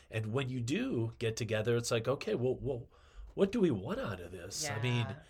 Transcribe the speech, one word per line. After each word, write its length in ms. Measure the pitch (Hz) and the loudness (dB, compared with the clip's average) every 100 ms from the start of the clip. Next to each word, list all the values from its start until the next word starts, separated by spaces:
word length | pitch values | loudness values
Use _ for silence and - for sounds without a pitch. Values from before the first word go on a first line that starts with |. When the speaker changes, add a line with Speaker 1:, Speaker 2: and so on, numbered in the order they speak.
| - | -6
Speaker 1:
and 220 | 110 107 | -4 -2
when 160 | 127 127 | -2 -2
you 100 | 127 | -4
do 540 | 117 180 262 139 113 - | -2 0 0 0 -2 -2
get 200 | 113 110 | -2 -2
together, 400 | 107 107 110 120 | 0 0 2 2
it's 120 | 120 | 2
like, 200 | 117 113 | 0 2
"Okay, 260 | 143 - 190 | 0 0 2
well, 220 | 127 95 | 2 0
well, 240 | 117 120 - - - - - | -2 -4 -6 -18 -20 -16 -10
what 200 | - 196 | 2 2
do 80 | 233 | 6
we 100 | 180 | 4
want 300 | 104 110 233 | 4 0 -4
out 180 | 220 90 | -4 -6
of 140 | 87 | -8
this?" 360 | 92 98 - 151 | -12 -10 -6 -4
I 120 | 139 | 0
mean, 220 | 123 120 117 | 2 2 0
Speaker 2:
Yeah, 80 | - - | -4 -14